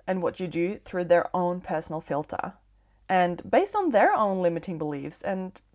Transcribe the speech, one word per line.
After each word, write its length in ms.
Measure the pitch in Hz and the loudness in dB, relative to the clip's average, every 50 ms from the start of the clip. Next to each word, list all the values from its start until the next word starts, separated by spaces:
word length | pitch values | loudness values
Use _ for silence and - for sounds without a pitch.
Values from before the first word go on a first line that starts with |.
| _ | _
and 140 | 190 185 185 | -4 -2 -2
what 180 | 170 156 - - | -2 -4 -4 -4
you 80 | 185 | -6
do 320 | 160 156 170 170 190 214 - - | -4 -2 -2 -2 -2 -2 -6 -10
through 220 | - - 180 180 | -6 -6 -2 2
their 240 | 165 175 170 - - - | 4 4 4 4 2 0
own 260 | 180 180 175 180 180 | 0 0 0 -2 -4
personal 400 | - - 165 156 - - 156 160 | -6 -6 -6 -6 -4 -6 -8 -8
filter 520 | - - 147 143 151 - - - - 185 - _ _ _ _ _ _ _ _ _ _ | -6 -4 -4 -4 -4 -6 -6 -6 -6 -8 -10 _ _ _ _ _ _ _ _ _ _
and 340 | - 190 185 180 175 175 - - 190 | 2 2 4 4 2 0 -4 -2 2
based 260 | 220 302 392 - - | 2 2 4 2 0
on 160 | 415 381 320 | 0 0 2
their 220 | 226 196 254 392 415 | 4 6 6 6 4
own 280 | - 214 196 190 185 | 2 2 0 0 0
limiting 360 | 180 170 165 170 - 190 165 | 0 0 0 -2 -4 -6 -6
beliefs 440 | 156 156 151 147 139 139 147 - - | -6 -6 -6 -6 -6 -8 -10 -10 -8
and 380 | - 202 190 185 185 185 - - _ _ | -6 -4 -4 -4 -6 -8 -12 -16 _ _